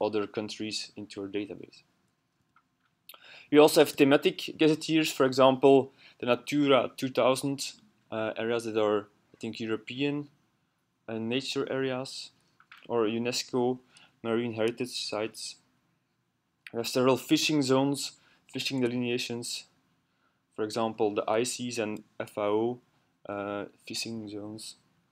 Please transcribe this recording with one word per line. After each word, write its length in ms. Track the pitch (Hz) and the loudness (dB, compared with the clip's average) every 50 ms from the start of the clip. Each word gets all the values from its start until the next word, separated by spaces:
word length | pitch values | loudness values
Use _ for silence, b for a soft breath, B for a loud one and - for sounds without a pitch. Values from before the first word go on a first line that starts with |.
other 260 | 104 104 107 107 101 | -2 -2 0 -2 -4
countries 680 | 104 - 113 107 104 - - 107 107 104 - - - - | -2 -4 -6 -6 -8 -8 -8 -8 -8 -8 -8 -10 -12 -14
into 240 | - 104 - - 104 | -16 -14 -12 -10 -10
our 80 | 98 98 | -10 -6
database. 540 | 98 101 104 - 87 - - - _ - _ _ _ _ _ _ _ _ _ _ _ _ _ _ _ _ _ _ _ _ _ _ _ _ _ _ B B B B B B B B | -6 -6 -6 -6 -12 -16 -16 -20 _ -20 _ _ _ _ _ _ _ _ _ _ _ _ _ _ _ _ _ _ _ _ _ _ _ _ _ _ B B B B B B B B
We 80 | 147 147 | 8 10
also 240 | 151 160 156 170 | 10 10 10 6
have 80 | 147 - | 6 6
thematic 680 | - - 147 135 139 151 - 185 - - - - - | 6 4 6 6 6 6 4 2 -2 -2 -10 -8 0
gazetteers, 560 | - 160 156 156 151 - - 156 160 156 156 | 4 4 4 4 2 -2 0 0 2 0 0
for 140 | - - 139 | 2 2 2
example, 680 | 131 127 131 131 135 131 127 - 139 139 135 123 b b b b b b b | 2 6 6 6 6 6 6 6 8 8 8 4 b b b b b b b
the 60 | - | 0
Natura 640 | 123 123 120 - - 147 147 143 139 135 123 107 - - | 0 0 0 0 -4 -2 0 4 4 4 4 4 0 -4
two 140 | - 135 131 | -6 -8 -4
thousand, 640 | 127 127 117 123 131 131 - 139 139 135 - - - _ _ _ _ _ _ - | 0 2 2 2 2 0 -2 -6 -6 -6 -8 -12 -12 _ _ _ _ _ _ -10
uh, 220 | 107 110 110 107 - - | -8 -6 -4 -4 -4 -4
areas 260 | 113 113 117 117 113 | -4 -2 -2 -2 -4
that 140 | 113 107 110 | -2 -2 0
are, 220 | 107 104 107 104 101 - _ _ _ _ _ | 2 2 2 0 -2 -6 _ _ _ _ _
I 20 | - | -12
think, 220 | - 113 110 - | -10 -10 -8 -8
European, 720 | 117 110 110 110 - - 123 127 143 143 143 147 147 147 _ _ _ _ _ _ _ _ _ _ _ _ _ _ - | -6 -4 -4 -6 -6 -10 -8 -4 -4 -2 -2 -4 -8 -10 _ _ _ _ _ _ _ _ _ _ _ _ _ _ -14
uh, 120 | - 113 113 | -10 -8 -6
nature 480 | 113 113 120 135 135 - - 139 - - | -6 -4 -4 -4 -4 -4 -6 -4 -4 -4
areas, 600 | 127 135 135 131 127 127 135 - - - - - _ _ _ _ _ _ _ _ - - - - | -4 -4 -4 -4 -4 -6 -8 -10 -12 -14 -16 -16 _ _ _ _ _ _ _ _ -20 -20 -10 -4
or 160 | 117 117 113 | 0 0 0
unesco 760 | 107 113 117 120 123 123 - - - - 127 123 123 127 127 b b b b b b b b | 0 0 -2 -2 -2 -2 -4 -6 -2 0 0 2 0 0 -2 b b b b b b b b
marine 320 | - 113 113 117 120 120 110 | -4 -2 -2 0 -2 -2 -2
heritage 400 | 110 110 117 120 - 127 127 - - - - | 0 0 0 0 -2 -6 -6 -6 -10 -8 -6
sites. 460 | 113 104 110 113 - - - - - _ _ _ _ _ _ _ _ _ _ _ _ _ _ _ _ _ _ _ _ _ - - | -6 -6 -6 -6 -8 -12 -14 -14 -14 _ _ _ _ _ _ _ _ _ _ _ _ _ _ _ _ _ _ _ _ _ -20 -12
We 60 | - 113 | -8 -6
have 100 | 117 - | -6 -2
several 300 | - 131 123 131 131 127 | 0 2 4 4 2 2
fishing 420 | - - 156 151 151 - 151 147 | 2 0 0 2 2 2 0 0
zones, 520 | 135 123 131 131 135 143 143 135 - - - b b b b b b _ - | 2 2 2 2 2 0 -2 -4 -6 -12 -12 b b b b b b _ -10
fishing 260 | 131 - - 139 131 | -8 -6 -6 -4 -2
delineations, 840 | 123 120 123 127 123 120 120 123 - - 120 117 120 - - - - _ _ _ _ _ _ _ _ _ _ _ _ _ _ _ _ _ - | -2 -2 -2 -2 -2 -2 -2 -4 -4 -6 -8 -8 -8 -10 -10 -10 -12 _ _ _ _ _ _ _ _ _ _ _ _ _ _ _ _ _ -8
for 80 | - 110 | -6 -6
example, 500 | 107 107 120 113 113 110 - 113 104 98 | -4 -2 -2 -2 -2 0 0 0 0 0
the 100 | 107 - - | 0 -2 0
I 160 | 110 110 123 | 0 0 0
Cs 320 | - - - 123 123 113 | -2 -4 -6 -8 -8 -4
and 280 | 117 107 107 107 104 - _ _ - | -4 -4 -4 -4 -8 -12 _ _ -12
F 200 | 120 - - 110 | -12 -10 -6 -4
A 100 | 104 104 | -2 0
O, 320 | 104 110 113 123 123 123 _ _ _ _ _ _ _ _ _ - | 0 2 0 0 -4 -6 _ _ _ _ _ _ _ _ _ -10
uh, 360 | 104 101 101 101 101 101 101 - _ _ - | -8 -8 -6 -6 -6 -6 -8 -10 _ _ -16
fishing 440 | - 113 - - 113 113 113 107 101 | -12 -10 -8 -8 -8 -8 -10 -10 -10
zones. 460 | 104 104 104 107 107 110 - - - _ _ _ _ _ _ _ | -12 -12 -12 -12 -12 -14 -14 -16 -18 _ _ _ _ _ _ _